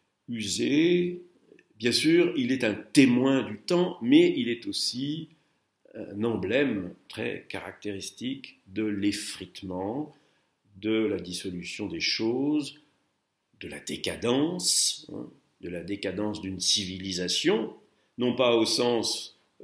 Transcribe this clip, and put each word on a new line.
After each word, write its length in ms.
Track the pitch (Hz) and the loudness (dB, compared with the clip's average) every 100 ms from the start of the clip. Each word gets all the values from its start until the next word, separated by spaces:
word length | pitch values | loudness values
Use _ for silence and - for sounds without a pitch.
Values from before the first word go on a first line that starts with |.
| _ _ - | _ _ -10
usé, 960 | 117 101 90 120 143 170 180 180 175 - _ _ - _ - | -6 -4 -2 2 4 4 4 2 -4 -12 _ _ -20 _ -4
bien 160 | 117 | 0
sûr, 420 | 117 151 170 170 156 | 2 6 6 6 2
il 160 | 123 | 0
est 120 | 131 | 2
un 100 | 117 | 0
témoin 680 | 95 - 151 131 120 135 135 | 0 2 6 8 6 4 2
du 160 | 107 107 | 0 -4
temps, 380 | - 175 180 - | 0 2 2 0
mais 320 | 117 147 175 - | 6 8 8 4
il 120 | 117 | -2
est 180 | 117 104 | -4 -6
aussi 640 | 98 - 120 143 160 160 _ _ _ _ _ - | -4 -4 -4 -6 -6 -10 _ _ _ _ _ -18
un 280 | - 101 104 | -14 -10 -2
emblème 680 | 117 107 92 123 143 104 87 - - | 0 0 0 2 2 0 -6 -10 -14
très 380 | - 117 98 - | -8 -6 -6 -10
caractéristique 1120 | 98 92 - 104 98 90 - 120 139 - - - | -12 -10 -10 -10 -8 -10 -8 -8 -8 -12 -20 -10
de 180 | 95 | -4
l'effritement, 1300 | 107 101 101 101 - - 92 - 90 90 98 127 151 - _ _ _ _ _ 98 | -2 0 0 0 -4 -6 -12 -12 -8 -6 -4 -6 -8 -14 _ _ _ _ _ -6
de 160 | 107 | 0
la 260 | 110 110 95 | 2 2 -2
dissolution 680 | 87 90 98 87 85 - 101 | -6 -8 -6 -8 -8 -8 -6
des 140 | 85 | -4
choses, 800 | - - 113 123 143 151 135 - _ _ _ _ _ _ _ - | -2 0 0 0 0 0 -2 -10 _ _ _ _ _ _ _ -16
de 80 | 82 | -14
la 120 | - | -10
décadence, 1300 | - 82 90 82 113 131 156 180 180 - - - - | -6 -4 -2 -2 0 2 0 0 2 2 2 -2 -8
hein, 160 | - 123 - _ _ | -14 -14 -18 _ _
de 80 | 87 | -10
la 120 | 87 | -8
décadence 600 | 85 101 98 90 107 101 | -8 -6 -4 -4 -4 -6
d'une 180 | 95 92 | -8 -4
civilisation, 1120 | - - 95 92 95 90 87 - 151 220 220 - _ _ _ - | 0 0 -2 -6 -6 -4 -2 0 0 0 -2 -10 _ _ _ -2
non 180 | 123 123 | 0 2
pas 180 | 123 | 4
au 120 | 117 110 | 4 4
sens, 760 | - 120 117 101 - - _ _ - | 2 2 0 0 -4 -8 _ _ -10